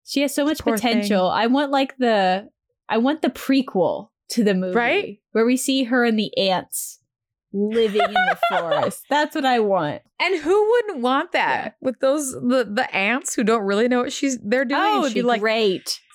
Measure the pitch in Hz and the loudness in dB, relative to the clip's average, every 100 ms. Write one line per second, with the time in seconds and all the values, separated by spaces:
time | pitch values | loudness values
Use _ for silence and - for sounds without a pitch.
0 | - 269 285 - 285 302 - 220 233 233 | -6 -2 -2 0 0 0 -2 -2 0 0
1 | 208 202 185 - 226 262 285 277 269 - | 2 2 2 2 2 2 2 0 -2 0
2 | 247 214 185 190 214 _ _ _ - 226 | 0 2 2 0 -4 _ _ _ -4 0
3 | 247 311 294 - - 269 262 190 156 80 | 0 0 -2 -4 0 0 2 0 0 -2
4 | - _ _ - 214 185 185 202 240 359 | -8 _ _ 0 2 2 0 -2 0 -2
5 | 392 202 _ 220 233 254 - 269 240 254 | -4 -12 _ 0 2 0 0 -2 0 2
6 | 240 220 202 - 190 180 - - - - | 2 0 -2 -2 0 0 -4 -10 -12 -16
7 | _ _ _ _ _ 196 208 226 220 208 | _ _ _ _ _ -4 0 2 2 2
8 | - - 740 - 698 698 - 587 - - | 0 2 0 0 0 0 0 0 -2 -6
9 | - 294 302 320 269 240 214 190 151 123 | -2 0 0 0 0 2 2 0 0 -6
10 | - _ 339 359 285 403 427 480 427 311 | -12 _ -2 -2 2 2 4 2 0 -2
11 | 240 269 349 277 175 120 - - 262 240 | 0 0 0 -2 0 -2 -4 -6 -6 -2
12 | 269 294 269 180 247 262 233 208 - - | 0 0 -2 -4 0 0 0 -2 -2 -2
13 | 196 247 - - 214 226 196 202 240 247 | 0 -2 -4 -2 0 0 0 2 2 2
14 | 262 - 277 247 208 247 269 285 403 415 | 0 -2 -4 -4 -2 -2 0 0 2 2
15 | 294 220 240 233 214 220 214 160 - - | 0 0 0 0 0 2 2 0 -6 -10
16 | - | -12